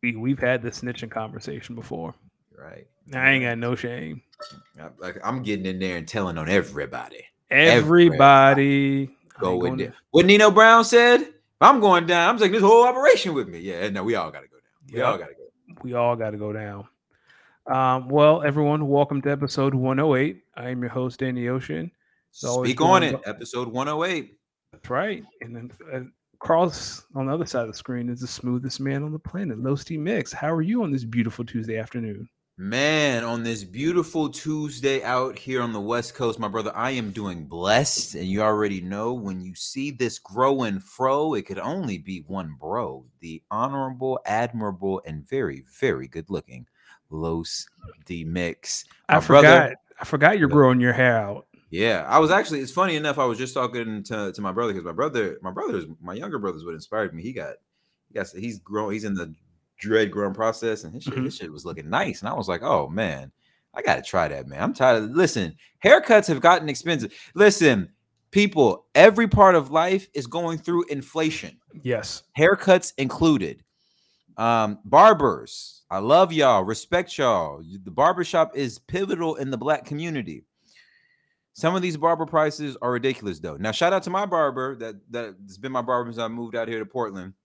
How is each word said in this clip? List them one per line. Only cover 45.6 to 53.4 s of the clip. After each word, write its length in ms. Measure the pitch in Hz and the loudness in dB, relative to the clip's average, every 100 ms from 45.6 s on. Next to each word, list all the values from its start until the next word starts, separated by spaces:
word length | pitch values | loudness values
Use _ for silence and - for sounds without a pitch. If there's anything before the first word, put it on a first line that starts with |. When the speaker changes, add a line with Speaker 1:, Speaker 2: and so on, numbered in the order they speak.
| _ _ | _ _
Speaker 2:
very 300 | 131 71 67 | -2 -2 -6
good 200 | 80 78 | -14 -8
looking 380 | 90 - 64 60 _ _ _ _ | -10 -10 -20 -20 _ _ _ _
Los 560 | 78 82 82 85 - - _ - - | -8 -6 -6 -8 -12 -14 _ -20 -20
D 220 | _ 87 80 | _ -10 -8
Mix. 580 | 87 87 - - - - _ - | -6 -6 -8 -10 -12 -12 _ 0
Speaker 1:
I 120 | 151 | 0
Speaker 2:
My 60 | - | 6
brother 220 | 139 151 | 8 10
Speaker 1:
forgot. 300 | 170 139 127 _ _ | 8 4 -4 _ _
I 20 | |
forgot 340 | - 147 147 208 | -6 2 4 4
you're 120 | 147 | 4
Speaker 2:
Yeah. 40 | |
Speaker 1:
growing 280 | 147 131 127 | 6 6 6
your 100 | 123 | 2
hair 260 | 120 127 113 | 4 2 2
out. 300 | 101 104 - _ _ | -2 -10 -14 _ _
Speaker 2:
Yeah, 340 | 82 113 95 71 | -2 0 0 2
I 100 | 135 | 2
was 100 | 156 | 4
actually, 300 | 190 165 151 | 2 0 -6
it's 140 | 131 | -6
funny 240 | 170 190 156 | -2 -2 -2
enough, 220 | 151 143 | -4 -2
I 60 | 127 | -2
was 120 | |
just 160 | 110 | -2